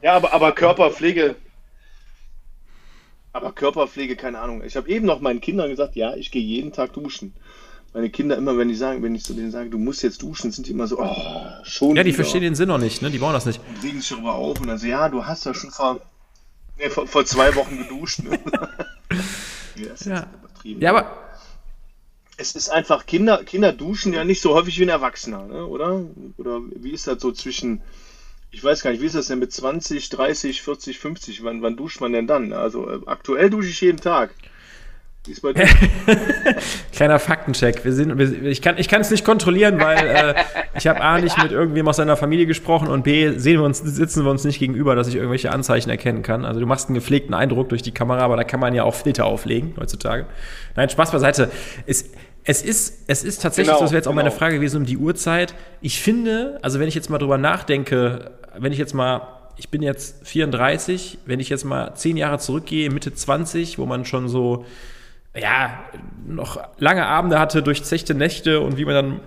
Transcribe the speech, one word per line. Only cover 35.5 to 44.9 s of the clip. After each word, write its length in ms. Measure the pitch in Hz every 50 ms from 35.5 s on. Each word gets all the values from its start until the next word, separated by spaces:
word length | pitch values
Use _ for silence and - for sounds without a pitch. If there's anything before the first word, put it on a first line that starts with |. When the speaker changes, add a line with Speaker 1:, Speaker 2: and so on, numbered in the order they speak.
Speaker 1:
dir? 160 | 135 156 185 190 - - 202 185 - - -
Speaker 2:
<laughs> 840 | - 220 214 - - 285 - - - - - - - - - - -
Kleiner 260 | - - 147 147 151 143
Faktencheck. 640 | 147 165 165 160 - - 131 - - 117 - - -
Wir 80 | 127
sind, 240 | 131 131 151 156 135 135
wir, 240 | 139 135 123 - 127
ich 180 | 143 139 -
kann, 140 | - 170 175 180
ich 100 | 185 -
kann's 220 | - 214 208 208
nicht 140 | 220 202 -
kontrollieren, 560 | - 220 208 160 175 175 185 208 208 190 160
weil, 260 | 151 156 160 - 160
äh, 280 | 151 143 - 156 147 143 160 180 - - - - - -
ich 120 | - -
hab 140 | 156 - -
A, 180 | - 151 165 175
nicht 200 | 175 170 170 165
Speaker 1:
<laughs> 40 |
Speaker 2:
mit 100 | 175 156
irgendwem 360 | - 120 170 165 147 156 156 156
aus 80 | 143
seiner 200 | 165 151 151 151
Familie 300 | 143 151 147 156 170 170
gesprochen 420 | 160 160 - - - 165 160 151 156
und 140 | 131 139 127
B, 320 | 139 147 151 156 151 - -
sehen 200 | 123 143 170 160
wir 60 | 151
uns, 140 | 143 135 -
sitzen 460 | - 151 143 139 160 160 - 160 143
wir 60 | 139
uns 140 | 139 135 139
nicht 140 | 147 139 -
gegenüber, 360 | 139 131 131 110 - 139